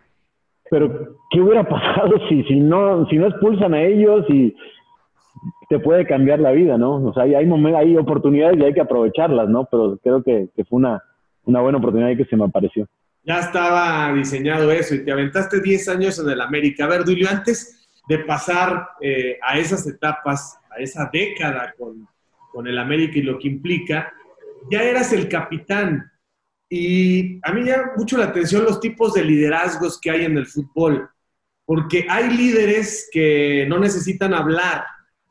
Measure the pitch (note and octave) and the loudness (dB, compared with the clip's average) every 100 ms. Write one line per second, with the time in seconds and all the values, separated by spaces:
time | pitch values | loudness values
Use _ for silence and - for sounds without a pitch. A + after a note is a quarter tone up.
0 | _ _ _ _ _ _ _ D#3 C#3+ C#3+ | _ _ _ _ _ _ _ 0 0 -2
1 | - - - E3+ F#3+ A3+ - - - F#3+ | -12 -18 -2 2 4 4 2 -2 -2 0
2 | G#3 G#3+ - D3 C#3 C#3 D3 F#3 G3 F3 | 2 2 2 0 2 2 4 4 2 2
3 | D3+ D#3 G3 F3+ G#3+ G3+ F#3+ D3+ F3 G#3 | 2 2 2 2 0 2 2 2 2 4
4 | G#3+ G#3 D3 C#3 A2+ - - - _ _ | 4 4 4 4 2 -2 -14 -20 _ _
5 | _ _ _ - - - - D3 D#3 F3 | _ _ _ -18 -16 -14 -4 0 4 2
6 | E3+ C#3 C3+ D3 C#3 C#3+ F3 A#2 B2 C#3+ | 2 2 4 4 4 4 4 4 2 0
7 | B2+ B2+ C3 C#3+ E3 D#3 D3+ E3 D#3+ E3 | -2 2 2 4 4 4 4 4 4 4
8 | D3+ C#3+ C#3+ C#3+ E3 E3+ C#3+ D3 - B2 | 2 0 2 4 4 4 4 2 0 2
9 | A2+ - E3 A#2+ G#2 A#2+ C3 A#2 G#2 G2 | 0 0 0 2 2 0 0 0 0 0
10 | B2+ C3 C3 A2 F#2 - G2 B2 C3 G#2 | 0 0 2 0 -2 -8 -2 0 0 -2
11 | - _ _ _ - B2 C3 C#3 B2 A2 | -10 _ _ _ 0 2 2 0 0 0
12 | A#2+ B2 C3 A2 G2 G2 G2 G#2+ G#2 _ | 0 0 0 0 0 0 -2 -4 -8 _
13 | _ _ D#3+ F3 F3 F3+ F3 F3 E3+ D#3 | _ _ -6 -4 -4 -2 0 2 0 0
14 | D3 C#3 C3+ C#3 D3 D#3+ D3+ E3 E3 C#3 | 0 -2 -2 -4 -2 0 2 2 0 -4
15 | C#3+ C#3 C#3 F#3+ F#3+ G3 F#3+ F#3+ F#3+ F#3 | -2 -2 -2 -4 -2 -2 0 0 -2 -2
16 | F#3+ F3+ D3 B2 B2 D3 D3 C#3 D3 F3 | -2 -2 -4 -4 -4 -2 -2 -2 -2 0
17 | F3 F3+ F#3+ G3+ A3+ A3+ - _ _ _ | 0 0 0 -2 -2 -4 -8 _ _ _
18 | - D#3 D3+ C#3+ - F3 F3+ - - - | -4 -4 -2 -6 -2 -2 -2 -4 -8 -8
19 | C#3 C3 B2+ A#2+ B2+ C#3+ E3 F#3+ C#3+ - | -4 -4 -4 -6 -4 -2 -2 -4 -6 -6
20 | D3+ D3+ D3 C#3 - - _ A2+ C3+ D#3 | -6 -4 -4 -6 -8 -20 _ -14 -12 -8
21 | D3 D#3+ G3+ G3 D3+ B2+ B2 - A#2 A2+ | -6 -4 -4 -6 -6 -6 -10 -12 -16 -16
22 | G#2+ _ _ _ _ B2 B2 B2 B2+ D#3 | -20 _ _ _ _ -14 -8 -6 -4 -2
23 | D#3+ D3 C3+ C3 C#3 C3+ F3 E3 - D#3+ | -2 -2 -4 -4 -8 -6 -4 -6 -4 -6
24 | - - - _ - - - G#3+ A#3+ B3 | -8 -16 -20 _ -20 -20 -6 -2 0 -2
25 | B3 G3+ D3+ E3 - D#3+ - G3+ F#3+ C#3+ | 0 -2 -2 -6 -6 -10 -6 -4 -2 -4
26 | - _ _ _ _ _ _ F3 F3 F#3 | -8 _ _ _ _ _ _ -6 0 2
27 | F#3 F#3 F#3 - D#3 G#3+ B3 C4 B3+ G#3+ | 2 2 -2 -6 -4 -2 0 -2 -2 -6
28 | - B3+ G3 F3 D#3+ G#3 A3+ - A3+ - | -2 -2 0 -2 0 2 0 0 -4 -2
29 | A3 G3 D#3 D3 D3+ D#3+ F3+ D#3+ E3+ - | 0 2 2 2 2 0 -2 -4 -6 -4
30 | D#3+ E3 E3 D3 B2+ D3 C#3+ D#3+ D#3+ C#3 | -4 -2 0 -2 -4 -8 -8 -2 0 0
31 | - _ _ _ _ _ - D#3+ D#3 F3+ | -4 _ _ _ _ _ -4 -4 -2 -2
32 | F3 G#3 A#3+ A#3+ B3 A3+ G#3 G#3+ G#3 - | -2 -2 0 0 2 2 2 0 -2 -8
33 | - D#3+ D#3 D3 C#3+ C#3+ C#3 F3 G3 F#3 | -6 0 2 2 2 0 0 0 0 -2
34 | F3+ F#3 G3 E3+ D3+ E3 F3+ D#3+ - - | -4 -2 -2 0 0 0 -2 -4 -10 -18
35 | _ _ _ | _ _ _